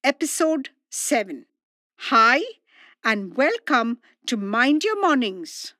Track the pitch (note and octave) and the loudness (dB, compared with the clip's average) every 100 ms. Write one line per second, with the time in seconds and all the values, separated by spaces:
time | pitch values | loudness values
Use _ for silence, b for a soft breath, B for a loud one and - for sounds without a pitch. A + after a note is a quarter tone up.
0 | C4 C#4+ D#4 - D#4+ D#4+ C4 _ _ - | 0 -2 -4 0 0 0 -4 _ _ -8
1 | - - F#3+ C#3 - _ _ _ _ _ | -2 -2 -2 -10 -16 _ _ _ _ _
2 | - A#3 A3+ C4+ A#4 - b b b b | 2 4 6 4 0 -12 b b b b
3 | A3+ G#3+ F#3+ G3+ C#4+ A#4 - C4+ A3+ A#3 | -2 -2 -4 0 0 0 0 0 0 -6
4 | b b - A3+ G3 A3 B3+ D4+ F#4+ G#4+ | b b -6 -6 -2 0 2 2 0 0
5 | F#4+ C#4 A3+ F#3 D#3+ - - | 2 2 0 -6 -14 -14 -16